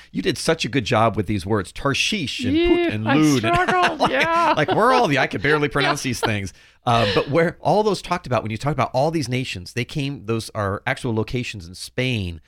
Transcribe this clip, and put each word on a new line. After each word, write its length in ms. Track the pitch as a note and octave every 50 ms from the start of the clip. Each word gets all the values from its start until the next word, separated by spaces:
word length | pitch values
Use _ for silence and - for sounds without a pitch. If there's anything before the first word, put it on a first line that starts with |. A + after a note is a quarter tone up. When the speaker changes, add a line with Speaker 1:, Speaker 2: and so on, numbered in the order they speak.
| - - -
Speaker 1:
you 100 | - -
did 160 | F#3 C3 -
such 260 | - - E3 - -
a 40 | C3
good 160 | G#2 C#3+ G#2
job 280 | - A#2+ G#2+ A2+ A2+ F#2+
with 100 | A2 G2
these 180 | - G#2+ G2 F2
words, 280 | G2 A2 G#2 F2+ - -
Tarshish 720 | - - - - - - - A3+ G#3 C#3 - - - B3+
and 120 | B3 C#4+
Put 220 | E4 E4+ F4 E4+ F4
Speaker 2:
Yeah, 100 | F4 E4
Speaker 1:
and 180 | - G#2+ A2 -
Speaker 2:
I 60 | -
Speaker 1:
Lud. 280 | D3+ D#3 - C#4+ B2 G2+
And 100 | - -
<laughs> 120 | - F4+ -
Speaker 2:
struggled, 320 | F#4 F4+ F4 E4+ E4 C#4
Speaker 1:
like, 100 | - - -
Speaker 2:
yeah. 420 | C4+ D#4 E4 E4 E4+ E4+ D#4+ D4+
Speaker 1:
like, 120 | - D3+ -
where 180 | F#4 - G#3+
are 60 | B3 C4
all 140 | B3 A#3+ F3
the, 100 | C#3 C3
I 80 | D3
could 160 | D#3 - - F2
barely 260 | D3 D3+ D3+ D3 C#3+
Speaker 2:
<laughs> 80 | -
Speaker 1:
pronounce 260 | C#3+ C3 C3 D3 C#3+ -
these 180 | C3+ A#2 -
things. 340 | - A#2 G#2+ G2+ G2 F#2 - - - - _ _ -
Uh, 260 | B2 A#2 A#2 A2+ G#2 G2+
but 120 | D3+ - -
where 280 | C3 E3+ E3 E3+ - -
all 220 | - C#3 E3+ G#3 G#3
those 180 | A3 F#3 -
talked 280 | - - F3 F3+ - -
about, 160 | B2 A2 -
when 80 | G#2+ A2
you 40 |
talk 160 | G#2+ - C#3+ D#3
about 200 | C3 A2+ - -
all 160 | B2+ C#3 E3
these 180 | E3 E3+ C3 A#2+
nations, 440 | B2+ B2+ C3 - - F#2+ E2+ - -
they 120 | A#2+ B2
came, 420 | - - D3+ C#3 C#3 C#3+ A2 G2
those 240 | G#2 A2+ A2+ - -
are 340 | - A2 G#2 G2 G2 - -
actual 260 | B2 C#3 - - B2 A2
locations 540 | A2 G#2+ - - B2 A#2+ - - G#2 E2+
in 80 | E2+ F#2
Spain, 640 | - - - - - B2+ B2+ B2 G#2+ F#2+ F2 E2+ E2 _